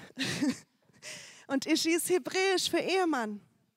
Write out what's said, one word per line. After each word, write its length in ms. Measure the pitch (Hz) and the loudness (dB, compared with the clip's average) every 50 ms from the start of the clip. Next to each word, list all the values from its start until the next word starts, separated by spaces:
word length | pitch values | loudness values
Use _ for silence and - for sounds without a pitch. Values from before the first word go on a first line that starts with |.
| - - - | -6 -14 -8
<laughs> 1300 | 247 269 - - - 277 269 - - - _ _ _ _ _ _ - - - - - - - - - - | -6 -4 -4 -2 0 0 0 0 -2 -8 _ _ _ _ _ _ -18 -16 -14 -14 -14 -16 -18 -20 -20 -6
Und 180 | - 277 269 - | -4 -2 -2 2
Ishi 260 | - 320 - - 330 | 2 2 2 2 2
ist 180 | 339 330 - - | 0 0 2 2
hebräisch 600 | 359 339 247 302 - 370 381 392 370 349 - - | 0 0 0 0 0 2 2 4 2 2 2 2
für 100 | - 330 | 0 0
Ehemann. 600 | - - 349 381 370 330 302 254 226 214 208 202 - _ _ _ _ _ _ | 0 2 2 2 2 2 2 0 -2 -4 -6 -10 -12 _ _ _ _ _ _